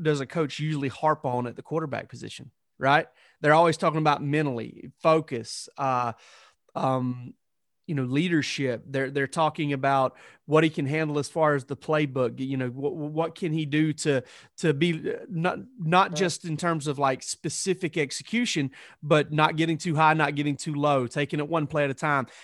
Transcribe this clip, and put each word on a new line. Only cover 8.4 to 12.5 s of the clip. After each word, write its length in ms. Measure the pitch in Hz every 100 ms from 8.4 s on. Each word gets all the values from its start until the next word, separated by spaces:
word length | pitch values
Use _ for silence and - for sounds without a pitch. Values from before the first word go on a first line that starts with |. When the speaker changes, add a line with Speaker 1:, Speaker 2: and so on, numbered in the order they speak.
| - - 135 113 -
Speaker 1:
They're, 240 | 135 135
they're 180 | 139 135
talking 440 | 175 156 156 147
about 460 | 139 139 139 127 - - - -
what 200 | 156 160
he 40 |
can 160 | - 139
handle 340 | 156 156 147
as 100 | 139
far 260 | 165 156 143
as 80 |
the 140 | 120 143
playbook. 600 | - 151 147 131 120 123
You 200 | 131